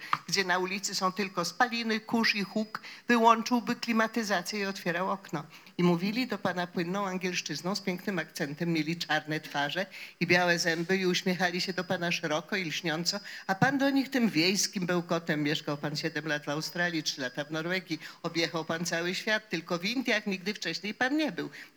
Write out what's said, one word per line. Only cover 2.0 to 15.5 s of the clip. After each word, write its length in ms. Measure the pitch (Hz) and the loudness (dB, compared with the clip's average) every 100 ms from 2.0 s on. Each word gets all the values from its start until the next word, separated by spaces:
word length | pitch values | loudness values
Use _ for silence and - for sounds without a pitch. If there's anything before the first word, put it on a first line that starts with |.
| - 233 220 214 | 0 2 4 2
i 80 | |
huk, 380 | 185 220 220 - - - - | 0 -2 -4 -6 -12 -4 2
wyłączyłby 680 | 240 226 226 226 240 202 240 | 6 8 6 4 0 0 -2
klimatyzację 840 | - 220 220 233 202 185 175 214 | 0 2 2 0 0 0 -2 -2
i 60 | 196 | -2
otwierał 460 | 196 185 170 190 | -2 -2 0 0
okno? 320 | 196 - 151 - - - - | -4 -4 -8 -8 -16 -8 2
I 60 | |
mówili 440 | 175 170 196 220 254 | 4 4 2 0 -2
do 100 | 196 | -2
pana 300 | 196 180 175 | -2 -2 -2
płynną 400 | 185 170 196 196 | -2 -2 -2 -2
angielszczyzną 680 | 180 180 175 - 160 175 196 | -2 -2 -4 -4 -4 -4 -2
z 60 | |
pięknym 380 | - 180 - 185 | -2 -4 -2 -4
akcentem, 540 | 151 - 147 147 170 | -4 -4 -6 -2 0
mieli 240 | 160 151 170 | 0 0 -2
czarne 420 | - 151 156 156 | 0 -2 0 -6
twarze 460 | - 147 143 165 196 - - - | -4 -2 -2 -2 -6 -8 -12 -2
i 80 | 175 | 4
białe 320 | 175 180 170 | 6 6 4
zęby 380 | 175 165 170 190 | 2 0 2 2
i 80 | 185 | 4
uśmiechali 560 | 180 190 175 180 180 | 2 2 2 2 0
się 120 | 180 | -2
do 100 | 180 | -2
pana 280 | 180 185 175 | -2 0 0
szeroko 440 | 170 165 151 170 202 | 0 0 -2 -2 -2
i 100 | 175 | -2
lśniąco, 540 | - 170 156 170 202 - - - | -2 -2 -2 -2 -4 -6 -8 -2
a 80 | 190 | 4
pan 220 | 254 277 | 4 4
do 120 | 277 | 4
nich 200 | 277 247 | 2 2
tym 200 | 262 226 | 2 2
wiejskim 560 | 151 175 202 - 208 175 | 4 4 4 0 -2 0
bełkotem. 580 | 180 170 170 170 151 | 0 2 -2 0 0
Mieszkał 340 | 147 | 2